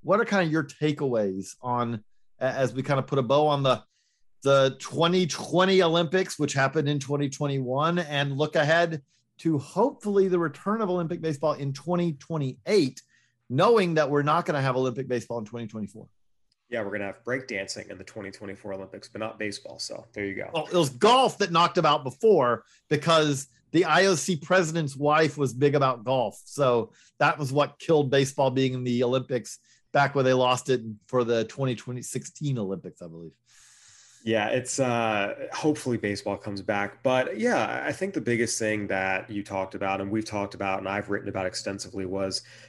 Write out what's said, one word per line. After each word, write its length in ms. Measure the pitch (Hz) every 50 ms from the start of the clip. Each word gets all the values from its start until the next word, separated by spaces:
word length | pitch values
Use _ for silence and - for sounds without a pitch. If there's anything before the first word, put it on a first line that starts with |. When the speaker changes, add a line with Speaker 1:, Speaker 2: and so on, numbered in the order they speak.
| -
Speaker 1:
what 160 | 147 185 214
are 60 | 233
kind 200 | 226 208 196 180
of 60 | 160
your 120 | 151 160 151
takeaways 880 | 151 - - 151 151 147 151 151 135 120 113 107 98 95 98 92 - - -
on, 420 | - 123 123 123 120 117 117 107 - - - - - - - -
a-, 40 | 127
as 300 | 131 110 131 135 120 107
we 100 | 131 131
kind 160 | 135 147 135
of 80 | 127
put 100 | - 143
a 60 | 139 123
bow 240 | 113 139 147 151
on 160 | 151 147 143 135
the, 180 | 131 123 107 - _ _ _ _ _ _ _ _ _ _ _ -
the 320 | 139 139 139 135 135 - -
twenty 460 | - - - 139 165 170 175 185 185
twenty 560 | 147 - - - - - 175 185 190 190 185
Olympics, 560 | 180 165 160 170 170 151 180 190 190 185 -
which 160 | - 151 - -
happened 340 | 139 135 135 135 160 147
in 120 | 143 147 143
twenty 300 | 135 123 143 143 143 143
twenty-one, 680 | 139 - 147 143 139 135 131 120 127 135 151 165 175
and 400 | 175 170 147 147 143 143 139 139
look 180 | 135 151 151 -
ahead 460 | 170 147 147 160 170 175 165 160 147 - _ _ _ _ _ _ -
to 180 | - 170 156
hopefully 720 | 139 139 - - 180 220 277 277 - - 208 202 196 196
the 100 | 190 180
return 440 | 180 170 156 139 - - 196 208 226
of 80 | 220 180
Olympic 280 | 180 180 170 156 175 170
baseball 340 | 160 160 151 139 165 151 147
in 200 | 135 143 139 135
twenty 400 | - - 165 180 175 175 170 151
twenty-eight, 880 | - - - 165 156 143 131 127 - _ 165 208 202 151 127 - - - _ _ _ _ _ _ _ _ -
knowing 460 | 123 135 180 233 233 220 190 175 165
that 120 | 156 151
we're 140 | 135 147 143
not 240 | 143 151 156 170 170
gonna 160 | - 160 143
have 140 | 135 135 127
Olympic 320 | 127 131 131 120 123 127
baseball 320 | 113 123 120 - - 117 120
in 60 | 107
twenty 200 | 104 - 120 117
twenty-four? 420 | 107 107 110 104 92 - 110 - - _ _ _ _ _ _ _ _ _ _ _ _
Speaker 2:
Yeah, 140 | 120 117 107
we're 80 | 98
gonna 140 | 98 104 101
have 180 | 98 95 - _
breakdancing 640 | 117 127 135 131 - 113 98 98 95 - 107 - -
in 80 | 95
the 60 | 95 95
twenty 260 | - - 110 98 98
twenty-four 440 | 95 - 104 101 95 - - 107 98
Olympics, 340 | 95 98 95 - 98 -
but 120 | - - 104
not 200 | 110 110 110 -
baseball. 400 | 110 104 101 - - - - -
So 260 | - - 104 - - - _
there 120 | 104 101
you 100 | 98 95
go. 160 | 98 98 - -
Speaker 1:
Well, 140 | 160 151 -
it 60 | -
was 140 | 175 165 135
golf 480 | 127 123 196 214 247 269 262 220 - -
that 120 | 202 180
knocked 220 | 170 170 175 170 -
them 140 | 180 160
out 160 | 151 147 151 139
before 640 | 135 127 - - 220 202 160 127 120 117 110 - _ _ _ _
because 600 | _ 151 143 143 165 165 160 156 151 143 135 - - _ _ _ _
the 140 | - 160 185
I 200 | 165 156 175 190
O 80 | 196 190
C 220 | 147 - - 180
president's 600 | 143 165 - 180 190 180 156 160 170 156 139 135
wife 440 | 131 143 147 151 156 160 147 143 147
was 160 | 143 127 110
big 180 | 123 143 147 139
about 300 | 147 135 131 127 120 104
golf. 360 | 120 135 131 117 101 - - -
So 460 | - - 139 143 127 123 117 110 - _ _ _ _ _
that 220 | - 143 151 170 143
was 120 | 151 127
what 280 | 135 147 143 139 - -
killed 320 | - - 165 151 147 131
baseball 400 | 139 139 139 135 - - 139 131
being 240 | 123 135 131 131 127
in 80 | 127 123
the 200 | 123 120 120 123
Olympics 540 | 120 127 131 123 - 131 120 107 - - - _ _ _ _ _ _
back 220 | - 143 139 135 139
when 100 | 143 131
they 100 | 131 131
lost 360 | 127 127 123 127 123 - -
it 120 | 131 120 110 113 107 104 _
for 160 | _ - 127 120
the 220 | 113 117 113 110
twenty 280 | 110 - - 135 131 123
twenty 300 | 107 - - 123 123 120
sixteen 560 | - - 131 - - - - 151 143 135 120
Olympics, 420 | 104 95 98 87 - 92 - _
I 60 | 87
believe. 240 | 85 82 82 85 80 - _ _ _ _ - - - - _ _ - - - - - - _ -
Speaker 2:
Yeah, 200 | 110 110 107 104
it's, 320 | 110 123 127 123 123 - -
uh, 560 | 135 123 120 117 117 110 107 104 101 104 - - 139 - -
hopefully 440 | - - 156 151 151 - 127 120
baseball 380 | 110 110 104 104 98 - 104 101
comes 240 | 98 - 107 101 98 92
back. 400 | 107 107 101 101 101 - - -
But 360 | 131 127 127 127 - 190 214
yeah, 440 | 220 247 226 143 110 104 117 127 135
I 60 | 151
think 240 | 143 - 185 202 190
the 60 | 160
biggest 360 | 110 120 120 113 117 110 -
thing 300 | - 113 107 107 107 104
that 420 | 92 98 95 95 95 95 95 92 -
you 140 | 110 101 98
talked 320 | - 101 98 95 95 -
about 260 | 95 98 95 98 95
and 80 | 98 101
we've 160 | 104 110 107
talked 300 | - 107 104 101 98 -
about 240 | - 101 98 95 98
and 100 | 98 95
I've 220 | 98 104 98 98
written 180 | 101 101 - 101
about 160 | 95 95 92
extensively 600 | 92 - - - 101 98 98 - 92 - 98 95
was 340 | 92 95 98 98 95 92 - - - - - -